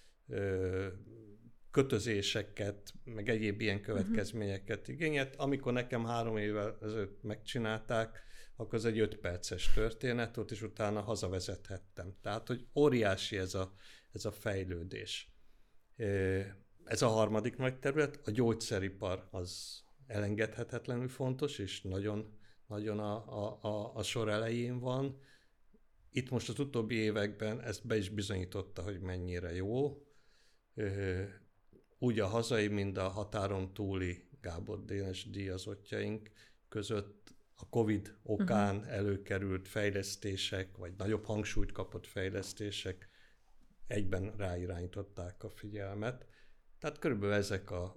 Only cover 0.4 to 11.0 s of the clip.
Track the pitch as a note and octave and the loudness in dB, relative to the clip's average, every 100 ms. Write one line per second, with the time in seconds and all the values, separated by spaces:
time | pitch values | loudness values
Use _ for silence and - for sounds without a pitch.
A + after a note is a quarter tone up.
0.4 | G2 F#2 F#2 F#2 G2 F#2 - - G#2+ G2+ | 0 2 2 0 -2 -6 -14 -18 -18 -20
1.4 | A#2 - - C#3+ C3+ A2+ A#2+ G2+ G2 A2 | -20 -20 0 4 6 4 2 0 2 0
2.4 | G2 G2+ G2+ G2+ - - - A2 A2+ A2 | -4 -4 -4 -4 -10 -14 -10 -4 0 2
3.4 | G#2+ G#2 A2 G2+ G2+ G2+ - G#2+ G2+ A#2 | 2 2 2 0 0 0 2 2 2 0
4.4 | G2+ G2 - G#2 - C3 D#3+ D3 C3+ - | -2 -2 -4 -6 -4 -2 0 2 0 0
5.4 | C#3 C3+ C3 B2 B2 A#2+ A#2 A#2 A2+ A2 | 0 2 2 0 2 0 0 0 2 0
6.4 | G#2 G#2 G#2 G#2 G#2+ A2 G2+ - G#2+ G#2+ | 2 0 -2 -4 -4 -4 -4 -6 -8 -8
7.4 | - B2 A2 A2 - A#2 A2 - - - | -4 -2 0 -2 0 0 0 -4 -14 -14
8.4 | - - A2 A2+ A#2 A2 G#2 - F2+ F2 | -12 -10 -2 0 2 4 2 0 -4 -4
9.4 | - F#2 - - A2+ - B2+ A#2+ A2+ A#2 | -4 8 12 12 10 0 0 0 0 -2
10.4 | G#2 A2 A2 G#2+ G#2 G#2+ | -4 -6 -6 -2 0 0